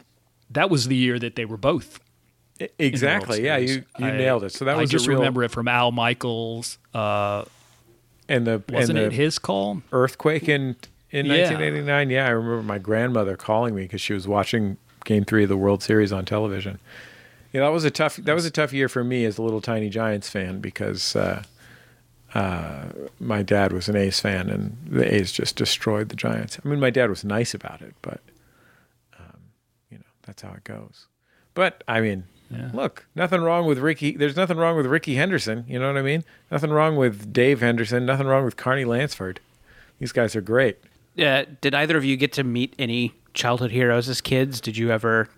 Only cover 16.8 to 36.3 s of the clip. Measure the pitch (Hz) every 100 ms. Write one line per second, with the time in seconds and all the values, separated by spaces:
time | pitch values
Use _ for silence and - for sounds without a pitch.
16.8 | - - - - - - - 135 139 165
17.8 | 156 - 156 - - 160 165 151 147 135
18.8 | 131 131 123 127 113 101 113 110 107 113
19.8 | 107 104 113 104 - 104 92 95 101 -
20.8 | 104 95 - - 95 - - _ - -
21.8 | - _ _ _ - - 98 87 80 71
22.8 | - 50 69 - 123 104 98 104 98 92
23.8 | 90 104 98 95 107 95 92 101 101 113
24.8 | - 127 117 104 92 - 110 - 113 -
25.8 | - 107 107 113 120 113 110 - 143 147
26.8 | 135 127 120 92 101 104 120 98 - -
27.8 | - - - - _ _ _ _ _ _
28.8 | _ _ _ - 87 85 90 _ _ _
29.8 | _ 110 _ _ - 101 101 95 101 107
30.8 | 107 - _ _ _ _ _ - 185 -
31.8 | - 113 110 95 92 _ - 117 127 117
32.8 | - - - 156 175 180 165 170 165 135
33.8 | 143 156 147 135 143 139 185 165 165 165
34.8 | 131 156 160 131 175 170 113 113 120 127
35.8 | 131 139 135 156 160